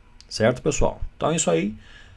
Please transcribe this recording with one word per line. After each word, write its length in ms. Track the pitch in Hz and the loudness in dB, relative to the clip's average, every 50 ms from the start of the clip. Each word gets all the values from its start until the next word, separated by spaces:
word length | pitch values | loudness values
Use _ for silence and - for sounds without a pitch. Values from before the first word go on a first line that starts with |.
| - - - - - - | -20 -20 -20 -20 -20 -14
certo, 340 | - - 107 117 123 - | -2 2 2 2 2 2
pessoal? 400 | - 156 139 - 117 - - - - - - - | -2 -4 0 2 2 2 2 -2 -8 -10 -6 -2
Então 140 | - 139 | -2 0
é 40 | 160 | 0
isso 160 | 165 - 190 | 0 0 0
aí, 240 | 170 165 180 208 214 - - - - - - - - | 0 0 0 -2 -6 -8 -16 -20 -20 -20 -20 -20 -20